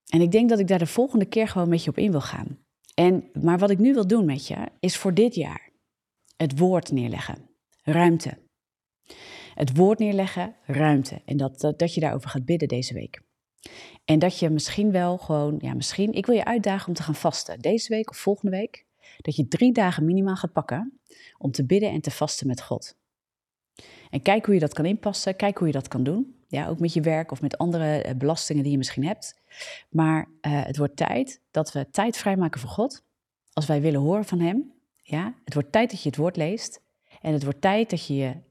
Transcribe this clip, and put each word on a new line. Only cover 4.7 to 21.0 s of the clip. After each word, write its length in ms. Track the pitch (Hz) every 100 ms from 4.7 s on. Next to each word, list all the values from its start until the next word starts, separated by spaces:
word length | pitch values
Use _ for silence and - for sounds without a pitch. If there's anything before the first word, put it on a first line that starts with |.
| -
is 160 | 180 -
voor 180 | 190
dit 200 | 175 233
jaar 360 | 190 143 156 - _ _ _ _ _ _ -
het 220 | 156 135
woord 340 | 185 180 -
neerleggen. 560 | 135 120 104 - - - _ _ _
Ruimte. 560 | - 160 175 165 135 - _ _ _ _ _ _ - - - - -
Het 220 | - 139 139
woord 220 | 190 220
neerleggen, 580 | 208 196 190 180 190 - -
ruimte. 560 | 139 151 143 135 -
En 120 | - 143
dat, 240 | 135 -
dat, 180 | 151 151
dat 160 | 170
je 60 | 165
daarover 300 | 151 - -
gaat 140 | 135
bidden 240 | 123 170 156
deze 260 | 123 127
week. 280 | 117 55 - _ _ _ _ - - - -
En 140 | - 156
dat 200 | 175 -
je 120 | 165
misschien 400 | 156 - - 214
wel 280 | 185 175 180
gewoon, 400 | - 151 147 151
ja, 160 | 131
misschien, 380 | 127 - - 208
ik 140 | - 196
wil 100 | 226
je 80 |
uitdagen 440 | - 233 196 196 175
om 60 |
te 80 | 170
gaan 120 | 156
vasten. 460 | 147 165 - - 82
Deze 280 | 147 226 -
week 220 | 220 220
of 60 | -
volgende 400 | 196 202 196 185
week. 300 | 226 - _ _ - -
Dat 200 | - 151
je 120 | 127
drie 240 | - 254
dagen 320 | 226 180 165
minimaal 320 | 156 190 190 185
gaat 160 | 180
pakken 480 | - - 131 247 -